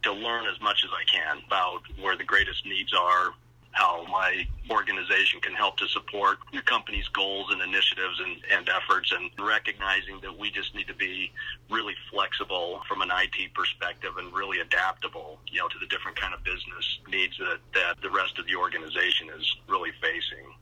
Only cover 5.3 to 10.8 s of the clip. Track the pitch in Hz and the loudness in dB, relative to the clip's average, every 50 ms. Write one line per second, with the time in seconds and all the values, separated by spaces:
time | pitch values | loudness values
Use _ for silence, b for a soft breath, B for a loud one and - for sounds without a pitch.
5.3 | - 90 104 104 92 104 107 95 95 - 98 95 - 104 - - - 101 98 98 | 4 2 -2 -4 0 2 2 2 2 0 -2 0 -2 -2 -4 -4 -4 2 4 4
6.3 | 98 - - - - 139 - - 131 113 - - 104 98 - - - 98 98 98 | 4 2 -4 -8 -8 -2 0 2 2 2 0 -2 -4 -4 -4 -2 0 0 0 0
7.3 | 98 98 98 - 98 95 92 92 95 98 95 - - 95 92 92 87 87 90 90 | -2 -4 0 0 0 0 0 0 2 4 4 4 2 2 -2 -2 -2 -4 -4 -6
8.3 | 87 85 - - 98 92 87 87 92 92 90 - 95 92 92 90 90 87 90 90 | -6 -8 0 2 2 2 4 2 0 0 4 4 2 4 4 0 0 0 -2 -6
9.3 | - - 98 107 107 107 - - 101 - 98 98 95 98 98 98 98 95 95 95 | -8 -4 0 2 2 2 2 -2 -4 -2 0 2 2 2 0 -4 -10 -10 -10 -12
10.3 | 87 90 104 104 101 98 95 - - 104 | -10 -6 -6 -4 -4 -4 -6 -6 -6 -8